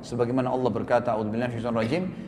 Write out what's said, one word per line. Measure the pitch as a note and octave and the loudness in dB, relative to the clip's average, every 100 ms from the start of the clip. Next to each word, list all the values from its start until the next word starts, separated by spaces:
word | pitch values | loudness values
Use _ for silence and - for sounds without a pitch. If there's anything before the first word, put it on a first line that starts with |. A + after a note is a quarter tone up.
sebagaimana | - A#2+ A#2+ C3 B2+ | -8 -2 2 2 0
Allah | B2+ B2+ | 2 0
berkata, | G#2+ G#2 A#2+ A#2+ | 0 2 2 2
"A'udzubillahi | A2 G#2+ A2 B2 A#2 | 0 0 -2 -2 -2
minasyaitonir | A#2 A2+ | -2 0
rajim, | A2+ D#3+ F#3 - | 2 0 -2 -6